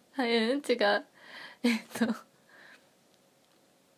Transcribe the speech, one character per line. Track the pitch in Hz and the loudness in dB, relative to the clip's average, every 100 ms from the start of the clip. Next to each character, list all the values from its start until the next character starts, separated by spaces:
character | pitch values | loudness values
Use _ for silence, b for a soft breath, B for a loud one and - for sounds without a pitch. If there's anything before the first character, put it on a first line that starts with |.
| _ | _
は | - 240 | -4 0
い、 | 233 | 2
う | 220 285 | 2 0
ん、 | |
違 | 285 | 0
う。 | 240 202 208 294 B B B B B 240 | 0 2 0 -2 B B B B B 0
え | |
ー | 226 - - 233 | 0 -4 -2 -2
と、 | |
ち | |
ょ | |
っ | 220 - _ b b b b b _ _ _ _ _ _ _ _ _ _ | -2 -12 _ b b b b b _ _ _ _ _ _ _ _ _ _